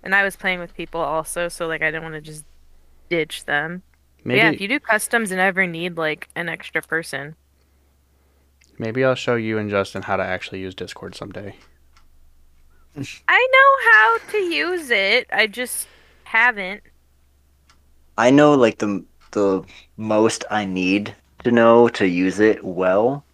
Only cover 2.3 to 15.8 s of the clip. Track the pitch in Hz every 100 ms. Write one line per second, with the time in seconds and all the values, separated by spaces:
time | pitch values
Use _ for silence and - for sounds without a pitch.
2.3 | 151 147 - - - _ _ - 170 151
3.3 | - - 147 156 175 _ _ _ _ -
4.3 | 127 226 139 196 277 - 214 - 240 220
5.3 | 185 185 185 185 165 180 165 160 151 -
6.3 | - 170 160 - 160 - 160 165 139 143
7.3 | 160 _ _ _ _ _ _ _ _ _
8.3 | _ _ _ _ _ 113 120 131 123 -
9.3 | 120 110 110 104 101 98 95 95 98 95
10.3 | 92 - 95 95 95 92 - 95 - 110
11.3 | 98 101 - _ _ _ _ _ _ -
12.3 | _ _ _ _ _ _ 151 127 - -
13.3 | 370 508 523 539 539 480 440 440 453 -
14.3 | 427 359 311 311 359 294 220 196 233 -
15.3 | - 220 202 247 -